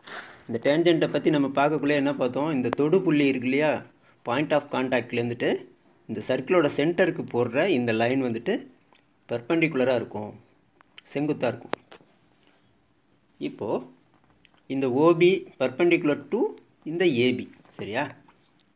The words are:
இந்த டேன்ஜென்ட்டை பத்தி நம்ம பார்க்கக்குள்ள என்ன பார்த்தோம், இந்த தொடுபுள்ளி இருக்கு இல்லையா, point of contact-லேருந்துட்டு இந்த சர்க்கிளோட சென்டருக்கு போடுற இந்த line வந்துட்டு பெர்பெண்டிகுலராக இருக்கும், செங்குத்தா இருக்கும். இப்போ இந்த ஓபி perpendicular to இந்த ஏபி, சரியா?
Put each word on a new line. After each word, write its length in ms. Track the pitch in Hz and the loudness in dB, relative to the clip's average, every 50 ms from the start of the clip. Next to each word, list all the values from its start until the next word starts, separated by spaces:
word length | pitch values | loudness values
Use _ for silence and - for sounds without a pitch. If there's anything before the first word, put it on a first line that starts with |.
| - - - - - - - - - | -20 -16 -16 -16 -16 -16 -20 -18 -10
இந்த 120 | - 113 113 - | -8 -6 -2 0
டேன்ஜென்ட்டை 420 | 139 147 165 170 175 165 151 151 - - | 2 2 4 4 4 4 4 2 0 0
பத்தி 160 | 147 127 180 156 | 0 0 2 2
நம்ம 120 | 143 139 135 139 | 2 2 0 2
பார்க்கக்குள்ள 360 | 139 143 151 156 143 139 143 147 143 | 2 2 2 2 0 0 0 0 2
என்ன 120 | 139 143 143 143 | 0 0 -2 -2
பார்த்தோம், 300 | 135 123 123 131 147 165 156 | -2 -2 -2 -2 -2 -2 -2
இந்த 120 | 131 120 117 - - | -2 -2 -2 0 0
தொடுபுள்ளி 460 | 143 156 180 190 - 165 156 147 143 139 | 2 2 2 2 2 2 2 2 2 2
இருக்கு 180 | 135 131 120 127 | 2 0 -2 -2
இல்லையா, 200 | 131 143 151 151 127 107 - - _ _ _ _ _ _ - | 0 0 2 0 0 -2 -4 -10 _ _ _ _ _ _ -6
point 240 | 123 120 139 156 143 151 | -2 -2 0 0 2 0
of 60 | 143 - - - | 0 0 -2 -4
contact-லேருந்துட்டு 760 | 127 131 127 131 120 113 - 123 117 120 120 117 123 135 165 302 269 - - _ _ _ _ _ _ _ - | -4 -2 0 0 -2 -2 -2 -4 -2 -2 -2 -4 -2 -2 -2 -2 -4 -6 -12 _ _ _ _ _ _ _ -10
இந்த 120 | 113 104 107 | -8 -6 -4
சர்க்கிளோட 400 | - 127 131 127 131 185 175 151 143 - | -2 -2 -2 0 2 2 4 4 2 2
சென்டருக்கு 480 | - 143 165 175 180 185 170 160 - 117 - | 0 0 0 2 2 0 0 0 -4 -6 -4
போடுற 320 | - 120 123 123 113 139 170 208 165 | -2 -2 -2 0 0 0 0 2 2
இந்த 140 | 123 123 117 110 110 | 0 0 0 0 2
line 200 | 117 120 131 135 131 | 2 2 2 0 0
வந்துட்டு 280 | 120 110 113 - - 220 269 - - - _ _ _ _ _ _ _ _ _ _ - | -2 -4 -4 -4 -4 -4 -4 -6 -12 -20 _ _ _ _ _ _ _ _ _ _ -8
பெர்பெண்டிகுலராக 680 | 120 117 - - 165 165 160 151 - 131 123 131 127 117 | -8 -6 -4 -2 0 0 0 0 0 0 2 2 2 0
இருக்கும், 280 | 110 - - 104 107 101 98 - - _ _ _ _ _ _ _ _ _ _ - - - | -2 -4 -8 -10 -10 -10 -14 -18 -20 _ _ _ _ _ _ _ _ _ _ -20 -16 -10
செங்குத்தா 380 | - 139 147 147 143 - 131 120 | -6 -4 -2 -2 -2 -2 -2 -4
இருக்கும். 220 | 113 120 - - - - - - - - _ _ _ _ _ _ _ _ _ _ _ _ _ _ _ _ _ _ _ _ _ _ _ _ _ _ _ - 143 | -4 -4 -8 -12 -12 -12 -12 -14 -20 -20 _ _ _ _ _ _ _ _ _ _ _ _ _ _ _ _ _ _ _ _ _ _ _ _ _ _ _ -10 -10
இப்போ 220 | 143 - - 101 107 151 254 - - - _ _ _ _ _ _ _ _ _ _ _ _ _ _ - 135 | -10 -8 -8 -6 -4 -4 -6 -6 -10 -20 _ _ _ _ _ _ _ _ _ _ _ _ _ _ -8 -4
இந்த 100 | 135 131 127 120 139 156 | -2 0 0 2 4 6
ஓபி 260 | 170 170 160 175 180 190 190 - - - - | 6 6 6 4 4 4 2 -2 -6 -6 -2
perpendicular 560 | 135 123 - - 175 175 170 156 - 147 143 - - - 190 | -2 -2 0 2 2 4 4 2 2 0 0 -2 -4 -4 -2
to 80 | 226 392 427 - - - _ _ _ - - | -2 -2 -2 -4 -8 -20 _ _ _ -12 -6
இந்த 160 | 160 175 185 175 131 117 123 | -2 0 2 2 4 4 2
ஏபி, 220 | 127 127 - - - - - - - - - | 2 0 -2 -6 -10 -16 -20 -20 -18 -14 -12
சரியா? 240 | 104 95 107 127 147 143 - - - _ _ _ _ _ _ _ _ _ _ | -10 -6 -4 -4 -4 -6 -8 -16 -20 _ _ _ _ _ _ _ _ _ _